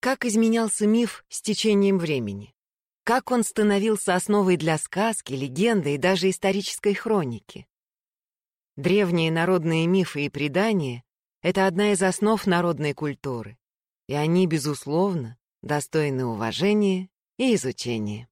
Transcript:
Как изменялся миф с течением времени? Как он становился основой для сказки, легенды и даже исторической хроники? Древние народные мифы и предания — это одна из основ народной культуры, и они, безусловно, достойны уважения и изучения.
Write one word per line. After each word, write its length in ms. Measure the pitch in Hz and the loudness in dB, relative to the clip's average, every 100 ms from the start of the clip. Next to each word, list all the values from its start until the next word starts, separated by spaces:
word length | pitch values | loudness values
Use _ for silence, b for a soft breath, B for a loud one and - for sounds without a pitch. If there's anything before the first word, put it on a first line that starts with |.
Как 240 | 254 262 | -2 -2
изменялся 600 | 247 208 226 226 226 - 214 | 0 2 2 2 0 0 2
миф 380 | 226 233 - _ | 2 0 -6 _
с 140 | - | -12
течением 560 | - 214 220 202 196 196 | -6 -2 2 4 4 2
времени? 560 | 170 143 110 98 104 _ _ _ _ _ | 0 -4 -4 -8 -14 _ _ _ _ _
Как 300 | - 240 - | 0 0 2
он 100 | 247 | -2
становился 720 | 220 - 208 202 214 214 - | 0 0 2 2 2 0 0
основой 420 | 180 - 208 190 180 | 0 2 2 4 2
для 220 | 156 156 | 2 -2
сказки, 540 | - - 220 220 - | -4 -2 -2 -2 -6
легенды 640 | 131 139 131 214 220 147 | -6 -6 0 2 2 0
и 40 | 143 | 0
даже 320 | 175 190 185 | 0 2 0
исторической 640 | 180 196 196 190 - 208 | 0 0 -2 -4 -4 -2
хроники? 720 | 196 - 214 147 113 _ - - _ _ _ _ _ _ _ _ _ _ - | -2 0 0 0 -6 _ -20 -20 _ _ _ _ _ _ _ _ _ _ -6
Древние 560 | 143 196 190 175 160 | 0 2 4 2 2
народные 560 | 165 170 185 160 160 165 | 2 2 2 2 2 2
мифы 380 | 190 175 143 143 | 2 2 -2 -6
и 20 | |
предания — 760 | 139 147 139 214 208 143 120 _ _ _ _ | -2 -2 0 0 0 -2 -8 _ _ _ _
это 240 | 175 185 190 | -2 2 2
одна 260 | 175 208 | 2 2
из 100 | 202 | 2
основ 440 | 190 180 208 220 - | 0 2 0 2 2
народной 480 | 175 175 160 147 | 2 2 0 -2
культуры, 640 | 139 151 139 143 123 104 117 _ _ _ _ _ | -4 -6 -6 -6 -8 -10 -18 _ _ _ _ _
и 80 | |
они, 320 | 139 151 175 185 | -2 2 2 2
безусловно, 880 | 156 139 143 - 151 196 175 117 120 _ _ | 0 -2 -6 -4 0 0 -2 -6 -14 _ _
достойны 640 | - 147 - 160 147 131 127 | -4 -4 -2 -2 0 -2 -4
уважения 840 | 113 113 - 190 208 202 185 185 _ _ _ | -2 -4 0 2 2 2 0 -4 _ _ _
и 160 | 262 220 | 0 2
изучения. 720 | 131 - - 117 104 104 120 | 0 -6 -6 -4 -4 -8 -12